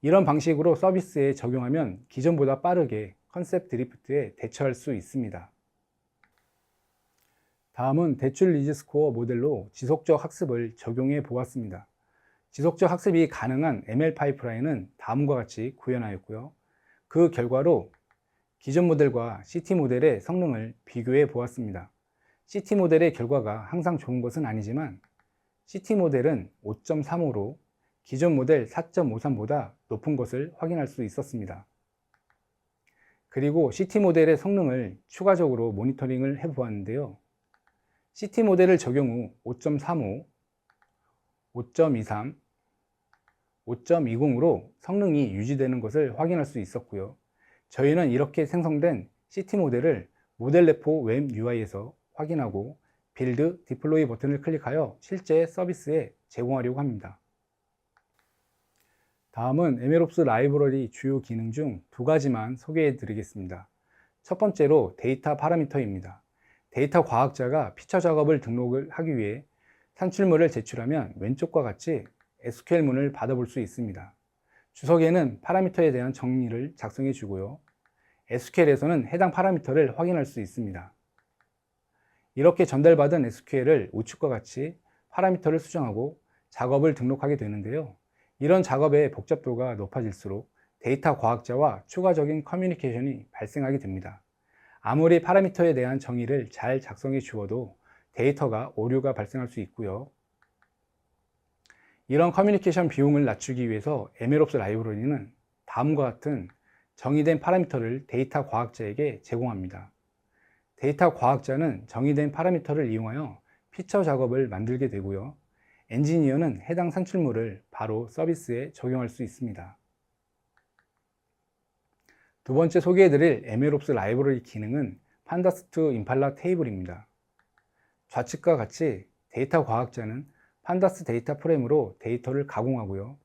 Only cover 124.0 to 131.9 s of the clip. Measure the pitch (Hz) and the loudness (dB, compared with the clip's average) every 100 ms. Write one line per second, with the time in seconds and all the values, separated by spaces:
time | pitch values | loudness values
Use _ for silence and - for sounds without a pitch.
124 | 98 120 139 127 - 107 107 139 120 90 | 0 0 0 0 -4 -10 -6 -4 -4 -8
125 | _ _ - 175 180 180 - - 156 120 | _ _ -8 0 0 -2 -8 -2 0 -2
126 | 98 131 139 139 175 180 135 98 90 87 | -2 0 0 -2 -4 -2 -2 -6 -10 -14
127 | - _ _ _ _ _ _ _ _ _ | -20 _ _ _ _ _ _ _ _ _
128 | _ 131 117 156 170 151 104 - 160 98 | _ -6 -6 -2 0 2 0 -4 -4 -4
129 | - _ _ - 135 170 139 113 123 - | -12 _ _ -6 0 0 0 -2 -2 -8
130 | 107 123 143 _ _ _ - 180 185 185 | -10 -10 -14 _ _ _ -4 0 0 0
131 | 170 117 120 147 165 160 120 151 107 | -4 -4 -4 -6 0 0 2 2 0